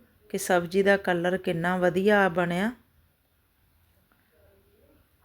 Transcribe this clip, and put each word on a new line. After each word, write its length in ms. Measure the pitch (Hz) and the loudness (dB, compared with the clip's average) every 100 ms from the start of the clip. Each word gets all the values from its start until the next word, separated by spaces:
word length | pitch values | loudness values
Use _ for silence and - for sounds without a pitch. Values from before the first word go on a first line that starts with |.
| _ _ _ | _ _ _
ਕਿ 80 | 190 | -8
ਸਬਜ਼ੀ 440 | - 180 170 185 | 0 0 0 0
ਦਾ 140 | 196 196 | 2 2
ਕਲਰ 380 | 196 175 175 185 | 0 -2 -2 -2
ਕਿੰਨਾ 380 | 185 165 175 185 | -4 -4 -2 0
ਵਧੀਆ 520 | 180 175 196 208 190 | 0 2 2 4 2
ਬਣਿਆ। 420 | 170 175 175 214 247 _ _ _ _ _ _ _ _ _ _ _ _ _ _ _ _ _ _ _ _ _ _ _ _ | 0 -2 -2 -4 -6 _ _ _ _ _ _ _ _ _ _ _ _ _ _ _ _ _ _ _ _ _ _ _ _